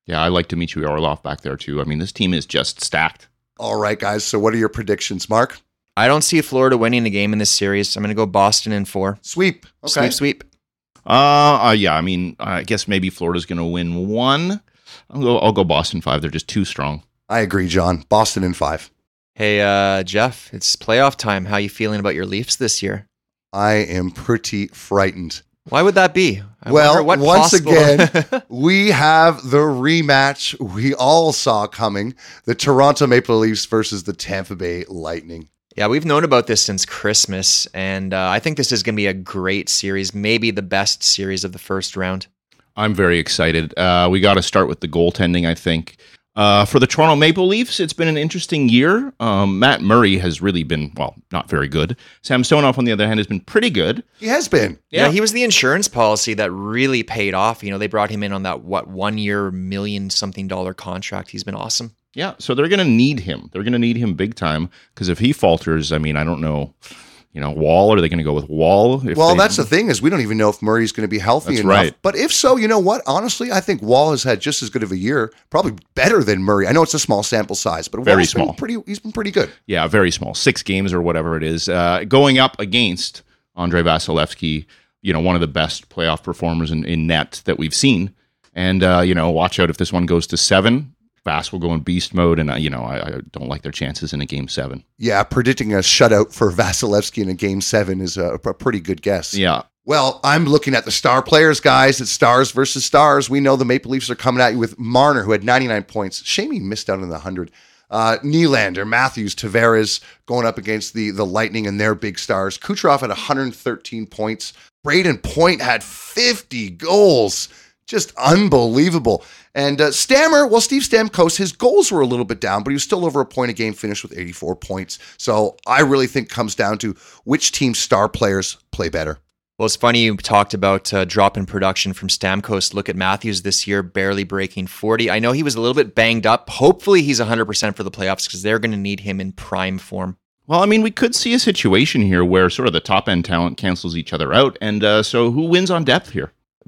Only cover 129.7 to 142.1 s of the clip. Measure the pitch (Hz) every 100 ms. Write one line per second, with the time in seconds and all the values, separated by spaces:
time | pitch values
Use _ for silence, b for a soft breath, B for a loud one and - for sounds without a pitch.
129.7 | - 120 120 113 101 - 104 101 107 98
130.7 | 98 - 101 92 107 98 104 95 104 95
131.7 | 95 95 92 95 - 95 98 101 101 -
132.7 | 101 101 90 95 98 113 98 95 95 -
133.7 | 101 90 98 98 98 95 95 95 - 92
134.7 | - 107 113 117 101 117 135 151 117 117
135.7 | 131 117 104 113 113 107 117 - - 170
136.7 | 185 - 190 147 123 110 113 107 104 107
137.7 | 101 95 - 95 95 - 95 101 110 113
138.7 | 104 98 98 101 95 95 92 - 92 95
139.7 | 92 - 95 92 95 _ _ - 165 202
140.7 | 220 220 208 254 240 226 240 240 185 113
141.7 | 95 156 135 104